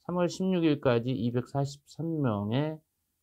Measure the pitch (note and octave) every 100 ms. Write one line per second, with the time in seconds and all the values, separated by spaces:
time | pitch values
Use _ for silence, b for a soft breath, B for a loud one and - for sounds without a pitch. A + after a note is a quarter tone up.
0 | - F3+ E3+ D#3+ F#3+ F3+ E3 C#3+ C3 A#2
1 | B2 C3 A#2+ B2 - C#3 C#3 - - -
2 | E3 D#3+ C3 G#2 G#2 B2+ D#3 D#3 _ _
3 | _ _